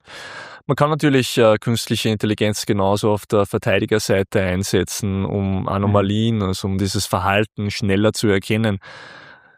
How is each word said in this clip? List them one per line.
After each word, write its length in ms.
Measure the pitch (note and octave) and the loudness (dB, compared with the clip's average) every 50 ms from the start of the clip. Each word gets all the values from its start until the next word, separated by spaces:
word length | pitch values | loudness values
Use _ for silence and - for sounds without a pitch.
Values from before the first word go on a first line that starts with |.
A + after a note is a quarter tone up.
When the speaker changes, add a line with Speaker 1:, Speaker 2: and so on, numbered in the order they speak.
| _ - - - - - - - - - - - _ | _ -20 -20 -18 -18 -16 -16 -16 -18 -18 -20 -14 _
Speaker 1:
Man 80 | - C3 | -4 0
kann 160 | - D3 D3+ | 2 2 2
natürlich, 440 | D#3+ D3 D3+ D3 C3+ C3 A#2+ - - B2+ | 2 2 2 4 4 4 2 2 2 4
äh, 180 | A#2 A2 G#2+ G#2 | 6 6 6 4
künstliche 500 | - B2 A#2 A2+ - - A#2 - - A2+ | 2 -2 -2 -2 -2 -2 -4 -2 0 -2
Intelligenz 580 | A2 G#2+ - G#2+ G#2+ - G#2+ G#2+ G#2 - - | -2 0 0 -2 0 0 0 -2 -2 -2 -2
genauso 440 | - G#2+ G2+ F#2+ F#2+ G2+ G#2 - G#2+ | -2 0 2 2 2 2 2 2 0
auf 140 | G#2 G2+ - | 0 0 -2
der 220 | - A2+ G#2 G2+ | 0 2 2 2
Verteidigerseite 920 | - - G#2 - A2+ G2 G2 - - A2 G#2+ - - G#2 F#2+ G2 - - G#2 | 2 -2 -2 0 2 2 2 2 0 0 0 2 2 0 0 0 0 0 0
einsetzen, 840 | F#2+ F2+ F#2 F#2 G2 - - F#2+ F2 - - - A2 G2 F#2+ F#2+ G2 | 0 0 0 -2 -2 0 0 0 0 0 -4 -6 -4 -4 -2 -2 -2
um 420 | - - G2+ G2 G2 F#2+ F#2+ - | -2 -2 -2 -2 -2 -2 -2 -2
Anomalien, 680 | - F#2+ G2 G2+ G2+ G2+ G2+ G2 G2 G#2 G#2+ A2+ A#2 A2+ | -2 -2 0 0 2 2 2 2 2 0 0 0 0 0
Speaker 2:
Mhm. 80 | G#2+ G2 | 0 0
Speaker 1:
also 240 | F#2+ F#2+ - - | -2 -2 -2 -4
um 100 | G2 F#2+ | -4 -2
dieses 300 | F#2+ G2+ F#2+ - G2+ - | -2 -2 -2 -2 -4 -2
Verhalten 640 | - - F#2 F2+ G2 G2 G#2 A2 - _ - G#2 G2+ | -2 -2 -2 0 0 0 0 -2 -4 _ -6 -6 -6
schneller 420 | - - A2 G2 F#2+ G2 G#2 G#2+ - | -4 -2 -2 0 2 2 2 2 2
zu 140 | - - | 2 2
erkennen. 500 | G#2 G2 G2 - - A2 A2 A2+ A2 G2 F#2+ - - - - - - - - - - - - _ _ _ | 2 2 2 0 -2 -2 0 0 0 -2 -4 -8 -14 -20 -20 -20 -20 -20 -20 -20 -20 -20 -20 _ _ _